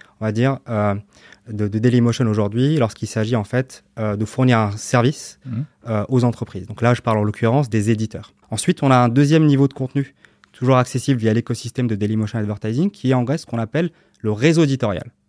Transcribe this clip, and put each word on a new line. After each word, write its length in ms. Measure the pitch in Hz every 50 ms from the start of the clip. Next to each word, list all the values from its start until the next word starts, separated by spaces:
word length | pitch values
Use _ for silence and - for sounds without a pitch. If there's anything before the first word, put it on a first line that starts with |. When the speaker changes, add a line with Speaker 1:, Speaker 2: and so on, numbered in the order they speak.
| - _ _ -
Speaker 1:
on 60 | 110
va 60 | 110
dire, 280 | 104 113 123 135 135 - - -
euh, 240 | 117 104 104 104 101 104 - _ _ - - - - - _ 120
de, 180 | 107 104 107
de 120 | 101 104 110
Dailymotion 480 | 117 123 123 123 120 120 113 - 123
aujourd'hui, 500 | 110 107 110 104 101 107 120 131 147 160
lorsqu'il 300 | 147 117 104 - - 113
s'agit 280 | - - 113 107 113 123
en 80 | 113 104
fait, 400 | - - 127 131 - - - _ _ _
euh, 180 | 117 110 107 101
de 80 | 104 107
fournir 340 | - - - 131 127 120 110
un 120 | 107 101 101
service, 600 | 107 - - - 123 117 139 151 - - - - _ -
Speaker 2:
Mhm. 200 | 131 113 117 151 - _ _ - 120
Speaker 1:
euh, 160 | 110 104 101 -
aux 140 | 131 123 123
entreprises. 440 | 120 113 - 110 - - 92 92
Donc 140 | - 101 -
là, 120 | 117 120 120
je 80 | -
parle 160 | - 117 110
en 60 | 107 104
l'occurrence 460 | 104 104 - 117 113 123 147 143 110
des 200 | 110 110 101 113
éditeurs. 440 | 113 107 110 - - - - - _ _ _ -
Ensuite, 320 | 113 - - 170 - - 147
on 80 | 135
a 60 | 131
un 120 | 123 123 120
deuxième 360 | 117 139 147 143 160 160 160
niveau 220 | 147 139 135 139
de 60 | 135 -
contenu, 400 | - 131 - - 143 131 - _ _ _ _ _ _ _ _ _
toujours 240 | - 127 127 135
accessible 420 | 127 123 - - 123 - - 135 117
via 140 | 110 110 107
l'écosystème 540 | 120 117 - 117 - - 117 - - 123
de 80 | 113 110
Dailymotion 420 | 98 104 104 110 110 107 104 -
Advertising, 540 | 113 104 104 107 101 - 110 113 139 185 202
qui 180 | - - - 127
est 60 | 131
en 80 | 127 120
Grèce 180 | 120 147 170
ce 40 | -
qu'on 120 | - 120 117
appelle 300 | 113 107 - 156 175 165 - _ _ _ _ _
le 120 | - 107
réseau 320 | 104 104 131 165 156 170 160
éditorial. 480 | 139 135 127 120 104 92 80 - - - _ _